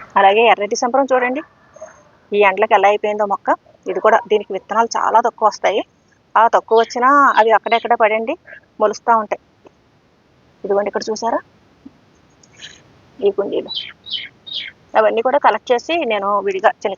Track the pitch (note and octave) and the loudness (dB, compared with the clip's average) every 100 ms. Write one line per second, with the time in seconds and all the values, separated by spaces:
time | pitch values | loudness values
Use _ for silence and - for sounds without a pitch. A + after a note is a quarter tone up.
0 | - G3 G3 G#3 A#3 F#3 G#3 A#3 B3+ C4 | -6 0 2 4 2 2 -2 -4 -2 -2
1 | C4+ B3+ B3 C4+ - _ _ - - - | 0 0 -2 -6 -10 _ _ -20 -20 -20
2 | _ _ _ G#3 G3+ F#3+ G#3+ G#3 G3 G#3 | _ _ _ 0 0 0 0 4 4 2
3 | G#3+ G#3 G#3 G3 - E4 _ _ - F#3 | -2 -4 -4 -4 -2 -4 _ _ -8 0
4 | A3 A3 - G#3 G3+ F#3+ - G#3 A#3 - | 2 2 2 -4 -2 -10 -4 -2 -2 -2
5 | - A3 A#3+ - G#3+ - F#3 G#3 F4+ _ | 2 2 0 0 -2 0 -2 -2 -6 _
6 | _ _ _ G#3 A3+ A#3 - A3+ A3+ A#3+ | _ _ _ 2 2 2 2 0 0 0
7 | B3+ C#4+ C4 G#3 A3 A#3 G#3+ A3+ A3 A#3 | 2 4 4 2 2 2 2 -2 0 2
8 | A3 A3 A3+ E4 - - _ - G#3+ G#3+ | 2 0 -4 -8 -12 -20 _ -2 -2 -2
9 | - A3+ G#3+ - _ _ - _ _ _ | 0 0 -2 -10 _ _ -20 _ _ _
10 | _ _ _ _ _ _ G3 G3+ G#3 G#3 | _ _ _ _ _ _ -2 -2 -2 -6
11 | A3 A3 A#3 D4 - _ _ _ - _ | -8 -6 -4 -6 -8 _ _ _ -20 _
12 | _ _ _ _ _ _ - - _ _ | _ _ _ _ _ _ -20 -20 _ _
13 | _ - G3 G3 G3+ - - - - - | _ -4 -2 -2 -4 -4 -6 -10 -12 -18
14 | - - - _ - - - - _ G#3+ | -12 -12 -12 _ -14 -12 -14 -18 _ 2
15 | G#3+ A3 B3 C#4 D4 D4+ - A#3+ - E4+ | 2 0 0 2 2 0 -2 -2 0 -4
16 | B3+ G#3 G3 G3+ G3 F#3+ G#3 - G#3+ | -2 -2 -2 -2 -2 0 0 0 -6